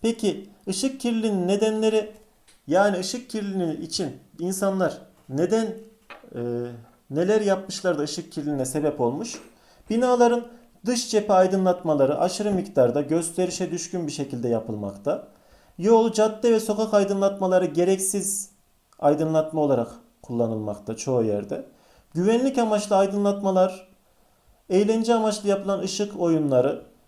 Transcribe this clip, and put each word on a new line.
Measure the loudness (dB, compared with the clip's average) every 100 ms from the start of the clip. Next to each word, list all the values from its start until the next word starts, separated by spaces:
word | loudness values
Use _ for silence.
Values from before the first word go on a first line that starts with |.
Peki | -2 0 -2 -4 -10 -18 -8
ışık | -4 -4 -2
kirliliğinin | -2 -2 0 0 0
nedenleri, | 2 0 2 2 0 -2 -12 _ _ _ _ 0
yani | 2 4 2
ışık | -4 -8 -8
kirliliği | -8 -4 -4 -4 -4
için | -8 -6 -6 -6 -20 -8
insanlar | -6 -2 -2 0 -2 -2 -16 _ _
neden, | -2 0 0 -2 -6 -14 _ _ -20 -16 -8
e, | -6 -6 -6 -12 -20 _ _
neler | -2 2 2
yapmışlar | 2 -2 -2 -6 -2 -2
da |
ışık | -4 -6 -10
kirliliğine | -8 -4 -2 -2
sebep | -2 -2 0
olmuş? | -2 -2 -8 -12 -18 _ _ _ _
Binaların | 0 2 4 4 4 -4 -18 -20 _ -4
dış | -4 0
cephe | -2 4
aydınlatmaları | 4 6 4 2 0 0 2 2 4
aşırı | 0 0 -2
miktarda | -2 -2 2 4 4
gösterişe | 0 0 -2 -2 -2 -2 -6
düşkün | -6 -6 -6 -6
bir |
şekilde | -6 -6 -4 -2
yapılmakta. | -2 -2 -6 -8 -6 -4 -4 -6 -20 _ -20 _ -4
Yol, | 4 4 4
cadde | 2 0 2 2
ve | 2
sokak | 0 -2 2
aydınlatmaları | 2 2 2 0 0 2 2 2
gereksiz | 0 2 2 0 -2 -2 -6 -8 _ _ _ _ _
aydınlatma | 2 2 2 0 0 0
olarak | 2 2 0 -8 _ _
kullanılmakta | -8 -2 -2 -2 -6 -8 -10 -8
çoğu | -2 0
yerde. | 0 -2 -4 -10 -10 _ _ _ _
Güvenlik | -2 2 2 0 0
amaçlı | 0 0 2 2
aydınlatmalar, | 2 0 -2 0 0 2 2 0 -18 _ _ _ _ _ _ _ _
eğlence | 2 2 2 2 2
amaçlı | 2 -2 0
yapılan | -2 0 -4
ışık | -4 -4 -6 -2
oyunları | 0 2 4 4 2 0 -10 _